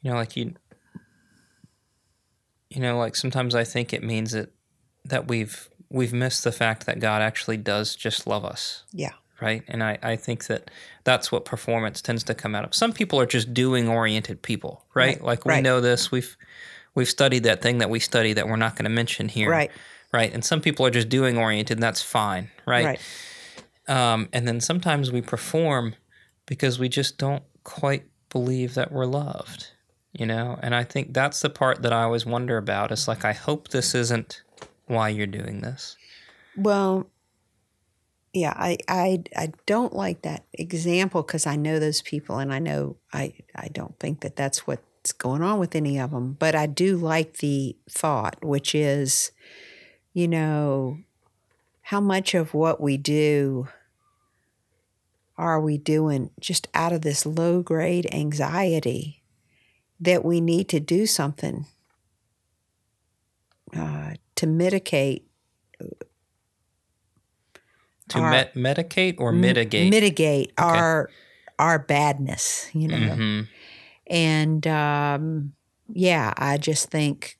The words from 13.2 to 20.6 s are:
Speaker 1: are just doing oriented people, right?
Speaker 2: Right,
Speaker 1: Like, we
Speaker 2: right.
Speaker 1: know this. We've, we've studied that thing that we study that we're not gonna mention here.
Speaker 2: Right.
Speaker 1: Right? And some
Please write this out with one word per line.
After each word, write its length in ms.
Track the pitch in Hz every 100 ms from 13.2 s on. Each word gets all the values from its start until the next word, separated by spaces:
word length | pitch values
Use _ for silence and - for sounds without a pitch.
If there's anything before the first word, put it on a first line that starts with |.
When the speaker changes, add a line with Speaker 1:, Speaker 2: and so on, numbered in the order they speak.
Speaker 1:
are 60 | 123
just 280 | 127 117
doing 340 | 123 127 127 117
oriented 540 | 113 110 107 107 -
people, 420 | - 107 - - _
right? 220 | - 127 -
Speaker 2:
Right, 40 |
Speaker 1:
Like, 220 | 131 120
we 80 | -
Speaker 2:
right. 80 | 156
Speaker 1:
know 180 | 131 127
this. 300 | 120 120 -
We've, 260 | 127 123 - - - - - - -
we've 120 | 127
studied 360 | - 135 127
that 180 | 113 107
thing 160 | 117 120
that 100 | 107
we 120 | 113
study 320 | - 123 113
that 160 | 107 107
we're 80 | 110
not 180 | 113
gonna 140 | - 110
mention 400 | 113 117 - 107
here. 200 | 110 107
Speaker 2:
Right. 220 | 165 147 - - - _
Speaker 1:
Right? 220 | 120 113
And 100 | -
some 160 | - 165